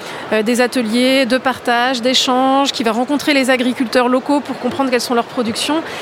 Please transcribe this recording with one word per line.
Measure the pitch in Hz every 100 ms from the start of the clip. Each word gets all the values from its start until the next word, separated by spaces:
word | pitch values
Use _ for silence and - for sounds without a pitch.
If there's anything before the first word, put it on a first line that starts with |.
| - - -
euh, | 220
des | 214 240
ateliers | 247 254 220 233 254 262 247
de | 254
partage, | 262 247 - 240 247 254
d'échange, | 240 254 - 254 269 269 277
qui | -
va | 220
rencontrer | 208 254 285 -
les | 277 254
agriculteurs | 262 254 233 240 254 247
locaux | 254 254 285
pour | - 254
comprendre | 247 - 269
quelles | 247
sont | -
leurs | 233
productions | 226 - 226 220 - 311 320 -